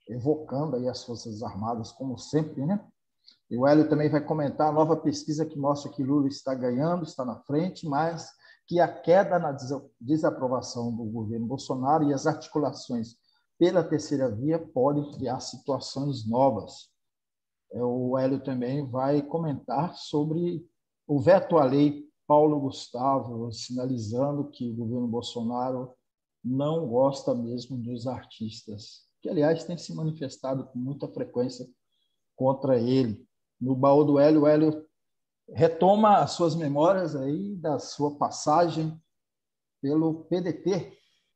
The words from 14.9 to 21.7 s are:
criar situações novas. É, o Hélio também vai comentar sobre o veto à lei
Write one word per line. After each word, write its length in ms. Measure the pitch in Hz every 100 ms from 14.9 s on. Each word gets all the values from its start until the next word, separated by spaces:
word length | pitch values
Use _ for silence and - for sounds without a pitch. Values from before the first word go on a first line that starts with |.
| 147 143
criar 280 | - 123 123
situações 840 | - 127 - 127 - 135 143 123 110
novas. 600 | 120 135 107 - - - _ _ _ _ _ _ _ -
É, 100 | 117
o 340 | 123 123 127 131
Hélio 260 | 131 135
também 460 | 139 127 123 143 135
vai 320 | 127 135 147
comentar 760 | 143 165 160 127 - 123 175 -
sobre 680 | - 151 151 160 175 170 - _ _ _ -
o 140 | 143
veto 380 | 135 190 190 165
à 60 |
lei 440 | 131